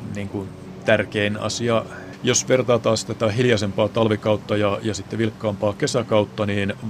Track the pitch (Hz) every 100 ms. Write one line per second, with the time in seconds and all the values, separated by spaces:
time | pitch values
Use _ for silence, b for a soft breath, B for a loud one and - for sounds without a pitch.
0 | - 104 101 104 95 - - - - 110
1 | 101 107 104 104 107 - 117 113 - B
2 | B B 127 120 - 131 127 120 113 110
3 | - 110 113 107 123 113 104 98 107 113
4 | 110 104 113 104 - 104 104 98 113 95
5 | 98 110 113 110 110 101 107 98 143 127
6 | 98 110 101 - 101 101 98 - 113